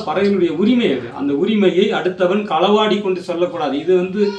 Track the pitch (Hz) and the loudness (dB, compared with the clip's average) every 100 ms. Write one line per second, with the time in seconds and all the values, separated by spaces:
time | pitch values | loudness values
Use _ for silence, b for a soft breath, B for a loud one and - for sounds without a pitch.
0 | 160 165 202 196 170 156 214 247 214 - | -2 0 2 2 0 2 2 2 2 0
1 | 120 - 143 143 208 220 185 170 220 156 | -4 -6 -2 0 0 2 2 2 0 0
2 | 180 185 180 202 202 160 190 208 208 185 | -4 0 0 0 -2 0 2 2 2 0
3 | 202 180 - 170 175 175 147 139 156 185 | -2 -4 -4 -4 -2 -2 -4 -4 0 0
4 | 185 190 208 | 0 -2 -2